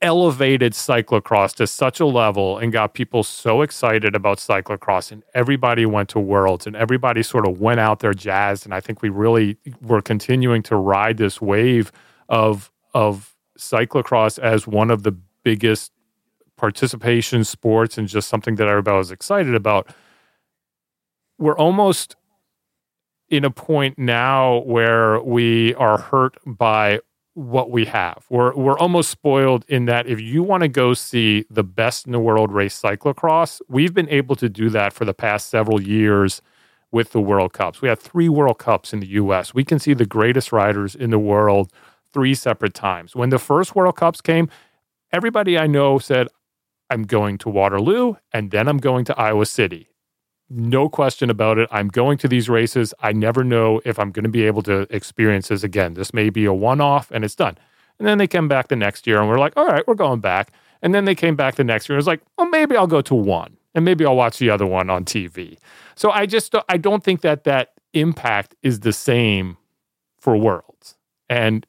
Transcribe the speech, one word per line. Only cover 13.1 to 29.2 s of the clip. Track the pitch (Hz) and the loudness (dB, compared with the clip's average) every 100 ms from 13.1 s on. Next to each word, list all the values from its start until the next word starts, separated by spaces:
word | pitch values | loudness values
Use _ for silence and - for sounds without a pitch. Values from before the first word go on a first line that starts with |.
| 98 - _ _ - | -2 -10 _ _ -18
cyclocross | - 117 120 143 117 120 110 - | -4 -2 0 -2 0 0 0 0
as | 123 110 - | 0 0 0
one | 107 110 | 0 2
of | 113 | 0
the | 104 92 - _ | -2 -6 -12 _
biggest | 120 110 113 107 - _ _ _ _ _ _ - | -2 0 0 -2 -4 _ _ _ _ _ _ -4
participation | 110 - 131 117 120 120 104 120 | -4 -2 -4 -4 -2 0 0 -2
sports | 110 - 113 110 113 - | -2 -2 0 2 0 -2
and | 104 | -6
just | 107 - | -4 -4
something | 113 117 | -4 -4
that | 107 104 | -2 2
everybody | 104 101 98 | 2 2 0
was | 92 | 0
excited | 90 - 202 156 | -8 -4 -2 0
about. | 117 104 104 - - _ _ _ _ _ _ _ _ _ _ _ _ _ - | 0 0 -2 -2 -12 _ _ _ _ _ _ _ _ _ _ _ _ _ -4
We're | 151 151 | -2 2
almost | 156 190 202 - - - _ _ _ _ _ _ _ _ _ _ - | 2 4 2 2 -4 -14 _ _ _ _ _ _ _ _ _ _ -4
in | 151 | 0
a | 139 | 0
point | - - 151 139 135 | -4 -2 -2 -2 -2
now | 123 117 127 135 131 120 | -2 0 2 2 2 0
where | 127 117 113 113 113 110 | 0 0 2 4 4 2
we | 127 120 117 113 113 | 0 0 2 2 2
are | 123 117 104 | 2 2 2
hurt | - 135 131 - - | 0 0 0 -2 -14
by | 110 113 107 104 104 - _ _ | -2 0 2 2 0 -4 _ _
what | - 127 127 120 | -14 -4 -4 -2
we | 120 113 | -4 -2
have. | 110 87 85 - | -2 -4 -6 -6
We're, | 123 123 | 0 0
we're | 135 135 143 | 0 0 2
almost | 175 175 156 | 2 0 -2
spoiled | - | -2